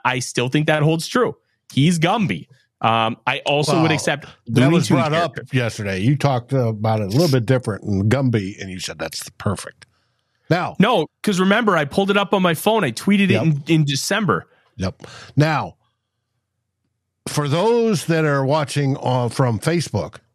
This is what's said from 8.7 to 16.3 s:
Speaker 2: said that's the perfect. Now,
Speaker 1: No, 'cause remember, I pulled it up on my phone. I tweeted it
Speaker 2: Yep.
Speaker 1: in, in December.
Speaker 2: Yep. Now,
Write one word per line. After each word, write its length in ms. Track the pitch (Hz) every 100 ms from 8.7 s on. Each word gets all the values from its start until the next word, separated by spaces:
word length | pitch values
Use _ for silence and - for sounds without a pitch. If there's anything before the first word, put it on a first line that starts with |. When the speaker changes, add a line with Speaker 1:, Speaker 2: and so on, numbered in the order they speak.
| 92
Speaker 2:
said 180 | - 80
that's 260 | 80 -
the 80 | -
perfect. 540 | - - 92 - - - _ _ _ _ _ -
Now, 260 | 165 143 -
Speaker 1:
No, 280 | 208 220 147 _
'cause 180 | - 180
remember, 360 | 190 208 214 170
I 100 | 143
pulled 240 | - 196
it 80 | 202
up 160 | 196
on 80 | 202
my 100 | 180
phone. 320 | 165 208 220
I 60 | 151
tweeted 340 | 113 - 202
it 60 | 190
Speaker 2:
Yep. 120 | -
Speaker 1:
in, 200 | 156 143 147
in 160 | 160 143
December. 600 | 131 - 196 190 87 - _ _ -
Speaker 2:
Yep. 300 | 92 - - - - -
Now, 400 | 151 143 95 - _ _ _ _ _